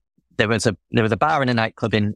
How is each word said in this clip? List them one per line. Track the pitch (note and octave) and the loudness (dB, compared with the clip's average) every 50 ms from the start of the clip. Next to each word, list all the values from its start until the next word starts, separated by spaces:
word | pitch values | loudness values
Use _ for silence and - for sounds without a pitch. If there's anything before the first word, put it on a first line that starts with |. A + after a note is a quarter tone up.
| _ _ _ _ _ _ - | _ _ _ _ _ _ -4
there | - A2+ | -2 0
was | G#2 A2+ G2+ - | 0 0 0 0
a, | A#2 F#2 _ _ - | -2 -2 _ _ -4
there | - A#2 A2 | 0 0 2
was | G#2+ | 2
a | A2 | 2
bar | F#2 D3 D#3 D#3+ C#3+ | 0 0 0 0 0
and | C3+ B2 | 0 0
a | A#2+ | 0
nightclub | A2+ A2+ A2 - - A#2+ G#2+ A2 | 0 -2 -4 -4 -6 -4 -2 0
in, | G#2+ G#2 G#2 - | 0 0 -2 -2